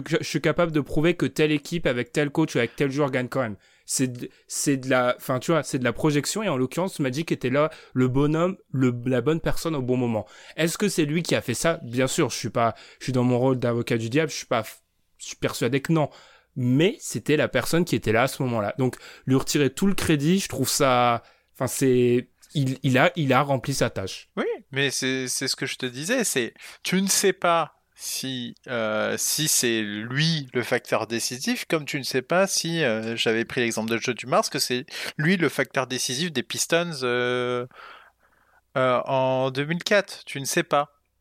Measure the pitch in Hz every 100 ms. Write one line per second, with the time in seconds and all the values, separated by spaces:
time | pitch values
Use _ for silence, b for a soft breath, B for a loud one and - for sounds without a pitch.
0 | 131 156 - 151 160 147 170 151 135 156
1 | 165 175 139 - 156 151 - 170 156 120
2 | 120 156 147 160 151 127 117 - 143 135
3 | 143 127 123 135 117 98 b b - -
4 | 131 123 143 b b - 151 135 131 127
5 | 123 - - 127 - 160 - 135 123 -
6 | 160 147 - 202 214 131 127 - 185 -
7 | 135 131 165 165 127 143 156 B B 127
8 | 127 131 147 156 180 190 - 131 127 120
9 | 123 127 123 160 147 135 165 151 123 127
10 | 120 110 - B B - 170 - 208 -
11 | 147 165 165 123 - 117 170 160 123 123
12 | 131 - 127 - 110 123 117 - B B
13 | - 123 123 123 131 127 120 117 117 117
14 | 113 143 160 - - 120 - - _ _
15 | _ _ - - 131 - 120 135 - 160
16 | 143 b b b b 139 123 131 185 294
17 | - 120 - 147 113 127 - 160 175 123
18 | 113 110 135 - 127 117 101 - 127 -
19 | B B - 135 - 147 135 - 196 190
20 | - 151 147 190 - - 127 - 139 123
21 | 123 117 b b b - 127 - 135 123
22 | 123 123 - _ _ 156 131 135 135 127
23 | 170 175 139 127 143 135 - 127 127 104
24 | 95 - - - 392 392 - 135 139 -
25 | 131 131 127 - 135 - 139 - 127 123
26 | 165 262 214 135 113 - B B - 185
27 | 196 - 196 180 175 170 151 _ _ -
28 | - - 131 127 120 - - 120 110 107
29 | 107 107 - - 151 - 120 113 107 104
30 | 117 131 160 160 135 127 110 123 - 117
31 | 110 113 - 127 226 247 - 160 139 147
32 | 127 131 123 175 190 - 165 165 135 110
33 | 113 113 117 113 113 131 117 110 110 113
34 | - 113 123 180 - 143 - 127 - B
35 | B - 156 190 143 - 131 135 127 127
36 | - 127 175 139 - - - 165 175 147
37 | 123 123 123 123 123 123 123 B B B
38 | B B B B B B _ 135 127 123
39 | - 135 131 131 131 131 147 170 - 202
40 | - - - 143 135 175 165 147 147 _
41 | _ _